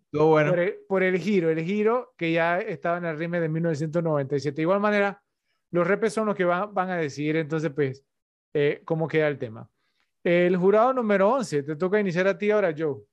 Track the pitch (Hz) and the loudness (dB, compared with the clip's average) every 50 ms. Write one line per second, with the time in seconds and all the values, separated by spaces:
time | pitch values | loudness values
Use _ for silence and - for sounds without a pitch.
0 | _ _ - 147 156 160 160 151 151 147 180 175 175 196 - - - - 196 190 | _ _ 0 2 4 4 6 4 4 4 2 0 0 -2 -4 -8 -6 -4 0 0
1 | 185 185 185 180 160 202 214 190 165 160 160 165 165 175 202 208 208 220 233 254 | 2 2 0 0 0 0 0 2 2 2 0 0 -2 -2 -2 0 2 2 0 0
2 | 240 - _ - 170 165 165 165 165 170 175 180 226 220 165 139 - 170 170 175 | -4 -8 _ -6 -4 0 0 2 2 2 0 -2 -2 -4 -8 -4 -4 -4 -2 -2
3 | 175 165 156 147 165 170 170 175 165 156 156 165 170 170 160 139 160 160 147 175 | -4 -6 -6 -6 -6 -4 -2 -2 -2 -2 -2 -2 -2 -2 -2 -2 -4 -4 -4 -2
4 | 170 165 151 147 139 135 147 139 127 147 139 156 160 170 190 202 208 208 208 202 | 0 0 0 0 0 -2 -4 -4 -4 -4 -4 -2 0 0 0 0 0 0 2 2
5 | 202 202 196 - _ _ _ _ _ _ _ _ _ _ - 170 175 170 202 202 | 0 0 -4 -8 _ _ _ _ _ _ _ _ _ _ -2 0 2 2 0 0
6 | 220 214 - 220 220 214 196 - 185 175 175 180 202 208 208 190 180 185 180 175 | 0 -2 -2 -2 -2 -2 -2 0 0 0 0 0 -2 -4 -4 -4 -2 -2 -2 -4
7 | 160 143 139 139 147 151 156 160 160 139 160 160 151 165 139 151 143 131 127 - | -4 -4 -6 -4 -4 -2 -2 -2 -2 -2 -4 -4 -4 -4 -2 -2 -2 -2 -4 -8
8 | _ _ _ _ _ _ _ _ _ _ - 151 143 147 - - - - 165 160 | _ _ _ _ _ _ _ _ _ _ -2 0 0 0 0 -4 -4 -4 -4 -4
9 | 160 143 147 156 156 151 147 120 131 113 110 113 123 - _ _ _ _ _ _ | -2 0 0 0 0 0 -2 -4 -8 -12 -12 -16 -18 -20 _ _ _ _ _ _
10 | _ _ _ _ - 185 175 175 175 180 190 180 175 196 202 214 226 262 262 262 | _ _ _ _ 0 2 4 4 4 4 2 4 4 4 4 6 4 4 2 0
11 | 233 208 202 190 190 202 247 277 220 - 151 147 139 143 156 147 185 185 196 214 | 0 2 2 4 4 4 2 0 -2 -2 -4 -4 -4 -4 -4 -4 -2 0 0 0
12 | 208 190 156 175 185 196 190 165 208 208 214 214 202 170 160 147 160 151 131 107 | 0 0 0 0 0 0 0 0 0 2 2 2 2 0 -2 -2 -4 -4 -4 -6
13 | - _ | -10 _